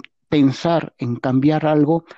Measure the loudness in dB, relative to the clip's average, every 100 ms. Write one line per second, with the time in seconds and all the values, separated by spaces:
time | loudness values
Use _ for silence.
0 | -20 _ -4 0 2 0 -2 -2 -4 -10
1 | -8 -6 -2 0 2 0 0 2 2 0
2 | -4